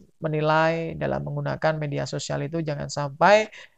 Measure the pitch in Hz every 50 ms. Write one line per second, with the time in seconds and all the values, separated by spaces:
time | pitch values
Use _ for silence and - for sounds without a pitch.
0 | - _ _ _ - 156 151 151 151 151 156 160 160 160 165 165 165 165 160 156
1 | 147 139 135 139 143 147 143 147 143 143 139 127 - 160 156 156 151 147 139 143
2 | 139 131 - 143 - - 147 143 143 143 160 165 165 151 147 143 143 139 - 147
3 | 143 143 139 147 165 180 208 214 214 214 - - - - _